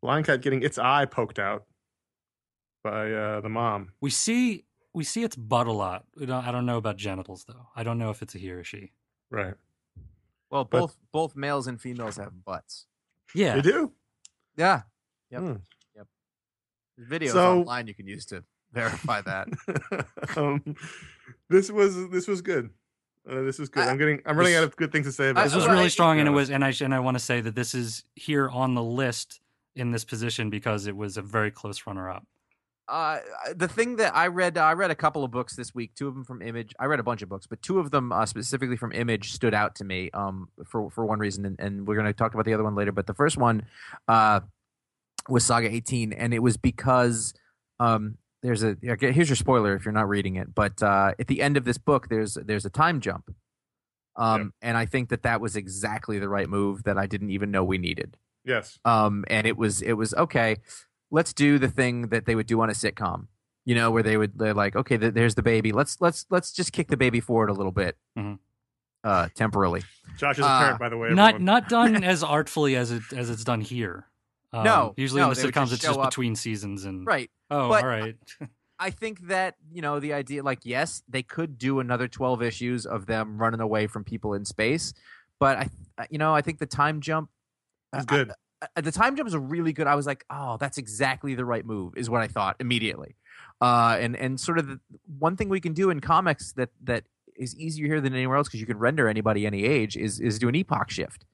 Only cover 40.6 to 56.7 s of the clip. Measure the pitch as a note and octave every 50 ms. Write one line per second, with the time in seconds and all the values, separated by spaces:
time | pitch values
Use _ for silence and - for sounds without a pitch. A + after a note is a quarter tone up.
40.6 | E2+ - - A#2 G#2+ F2 - A2+ A2+ G#2+ G#2+ G#2+ G#2+ G2+ F#2+ F#2+ G2 G2 F#2+ -
41.6 | - G2+ G2 G2 G2 G2+ G#2+ G#2+ G#2+ G#2 G2 - A#2 A2 A2 A2 A2 A2+ A2 G#2+
42.6 | G#2+ G#2+ G#2 G2+ G2+ G2+ G2 G2 G2 - G2 - C#3+ D#3+ D#3 D#3 B2+ A#2 A#2 G#2+
43.6 | A2 - _ - - - - - _ - A#2 A2+ A2 A2 G#2 G2 F#2 - _ _
44.6 | _ _ _ _ _ _ _ _ _ _ _ - - - C3 A#2+ - - B2 A#2
45.6 | A#2 A2 G#2+ A#2 A2+ - C3 B2 A#2 G#2+ - - G#2+ A#2 A#2+ A2+ A#2+ B2 A2 -
46.6 | - B2+ - - - C3 B2+ B2+ B2 A#2+ A#2 A2 A2 - - _ _ _ _ _
47.6 | _ _ _ _ A#2+ A#2 A2+ A2 G#2+ G#2+ G#2+ - _ _ _ _ - B2+ A#2+ G2+
48.6 | A2 A2 G2+ E2+ - B2 A#2 G2 C#3 C3 A#2+ D#3 E3+ D3+ C3+ - - - C3 B2
49.6 | G#2+ G2+ G2 F#2+ - G#2+ G#2+ G#2+ A2 G2 G#2 G2+ F#2+ F#2+ F#2 F#2 F#2+ - - -
50.6 | G#2 G2 G2+ - A2 G#2 G2 G2 G2 G2 - - A2+ - C3+ - - C#3+ D3 C#3
51.6 | B2 A#2+ A#2+ - - - D3 C3 - - A#2 A2 A2 G2+ - - - G#2 G#2+ G2+
52.6 | F#2+ G2 - - D#3 E3+ E3+ C#3 G#2 G2+ E2+ - - - F2+ _ _ _ _ _
53.6 | _ _ _ _ _ _ _ _ _ _ _ - A2+ A2+ A2+ A2 G#2 G2+ - _
54.6 | - A#2+ A#2 A#2 A#2 - - C3 B2 A#2 A#2+ A2 - A#2+ A#2 A2 A2+ A2 F2+ G#2
55.6 | G2 F#2+ F#2+ F#2+ G2+ A2 G#2+ A2 - - G#2+ G2+ G2 G2 G2+ G2+ F#2 - G2 G2+
56.6 | G2+ G2+